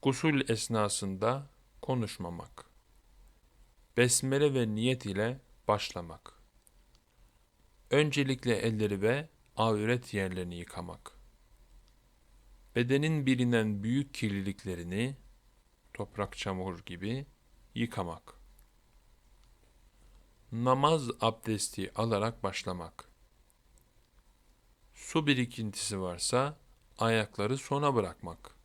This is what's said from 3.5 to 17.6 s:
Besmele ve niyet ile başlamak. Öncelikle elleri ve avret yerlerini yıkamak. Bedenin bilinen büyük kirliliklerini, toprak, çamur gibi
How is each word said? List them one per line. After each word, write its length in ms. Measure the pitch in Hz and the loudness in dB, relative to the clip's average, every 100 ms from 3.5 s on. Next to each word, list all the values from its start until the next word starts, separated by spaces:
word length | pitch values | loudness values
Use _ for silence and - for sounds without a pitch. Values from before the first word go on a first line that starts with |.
| _ - _ _ - | _ -20 _ _ 2
Besmele 560 | 123 - 131 139 147 | 4 4 2 4 4
ve 220 | 135 113 107 | 4 0 0
niyet 300 | 120 127 104 | 0 0 -2
ile 340 | 95 110 135 _ - - | -2 0 -2 _ -10 0
başlamak. 760 | 104 - - 85 85 - - - _ _ _ _ _ _ _ - _ _ _ _ _ _ | 0 0 -8 -12 -14 -20 -20 -20 _ _ _ _ _ _ _ -20 _ _ _ _ _ _
Öncelikle 640 | 143 151 143 135 131 120 110 | 2 4 2 0 0 2 2
elleri 460 | 113 110 107 98 | 2 2 0 2
ve 280 | 104 131 156 _ _ - | 2 0 -2 _ _ 0
avret 580 | 110 107 107 123 123 | 2 2 2 0 0
yerlerini 420 | 101 95 92 87 87 | -2 -2 -2 -6 -8
yıkamak. 560 | 85 - 87 82 - - - _ _ - - - - _ _ _ _ - - - - - | -10 -10 -10 -12 -18 -20 -20 _ _ -20 -20 -20 -20 _ _ _ _ -20 -20 -20 -6 -2
Bedenin 500 | 123 139 151 160 135 | 2 2 2 2 2
bilinen 580 | 127 123 120 107 104 | 4 4 4 4 0
büyük 300 | 107 127 139 | 0 0 -2
kirliliklerini, 1000 | - 110 98 98 98 98 87 85 92 123 139 - - _ _ _ _ _ | -2 -2 -2 -2 -6 -6 -6 -4 -2 -2 -4 -16 -20 _ _ _ _ _
toprak, 440 | - 104 - 101 - | -10 -10 -4 -6 -4
çamur 420 | - 95 92 87 | -4 -2 -4 -6
gibi 460 | - 87 98 127 143 - _ - | -10 -8 -4 -4 -6 -16 _ -20